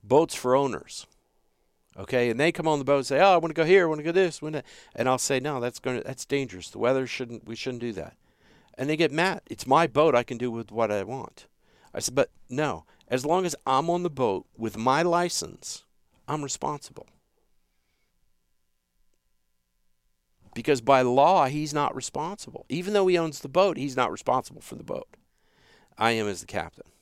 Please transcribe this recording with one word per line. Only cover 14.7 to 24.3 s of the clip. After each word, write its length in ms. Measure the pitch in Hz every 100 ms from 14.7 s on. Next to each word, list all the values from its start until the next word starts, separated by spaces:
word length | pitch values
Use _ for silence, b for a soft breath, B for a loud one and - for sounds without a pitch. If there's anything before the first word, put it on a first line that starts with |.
| 110
my 240 | 117 139
license, 840 | 175 170 175 - - - - - _ _ _ _ -
I'm 160 | 151
responsible." 640 | 139 - 143 147 - - - _ _ _ _ _ _ _ _ _ _ _ _ _ _ _ _ _ _ _ _ _ _ _ _ _ _ _ _ _ _ _ _ _ - -
Because 260 | 117 135
by 220 | 113 135
law, 420 | 127 127 151 190 135
he's 280 | 147 151
not 220 | 147 143 -
responsible. 720 | - 143 160 202 - - -
Even 240 | 147 180
though 140 | 208 185
he 100 | 175
owns 220 | 160 143
the 80 | 139
boat, 300 | 151 196 -
he's 180 | 139 127
not 160 | 117
responsible 500 | 95 -